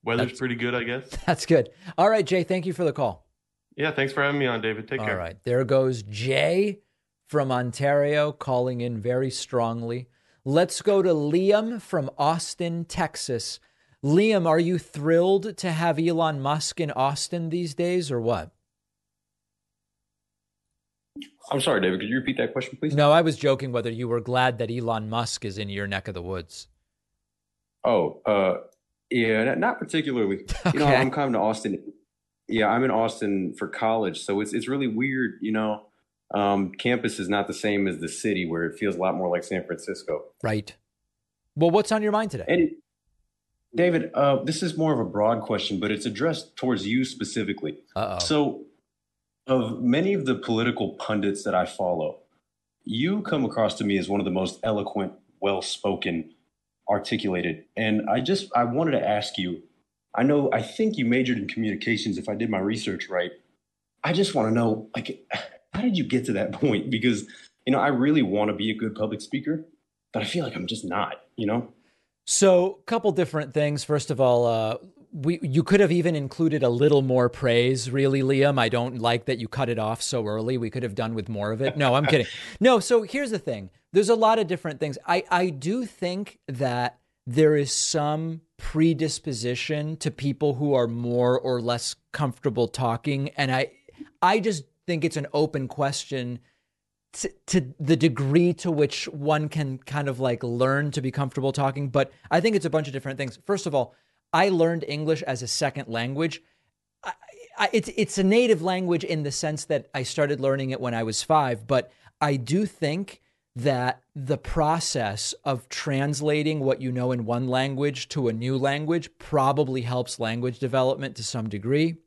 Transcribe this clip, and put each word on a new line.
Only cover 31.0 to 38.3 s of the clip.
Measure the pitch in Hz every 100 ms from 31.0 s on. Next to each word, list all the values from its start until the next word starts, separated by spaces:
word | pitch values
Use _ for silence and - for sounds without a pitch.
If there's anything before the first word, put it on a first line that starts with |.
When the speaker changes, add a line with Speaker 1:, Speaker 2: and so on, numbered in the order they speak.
| 131
Speaker 3:
coming | 139 143
to | 113
Austin. | 107 110 107 95 - - _ _ _ _ -
Yeah, | 113 104
I'm | 117
in | 131
Austin | 110 113 - 104 98 90
for | - 95
college, | - 110 113 98 -
so | - 101
it's, | 107
it's | - 120
really | 139 131
weird, | 110 135 131 117 -
you | 104
know. | 107 107 107 - _ _ _ _
Um, | 101 101 101 98
campus | - 120 123 113 -
is | 90
not | 101 98
the |
same | - 107 101 98
as | 80
the | 82
city, | - 113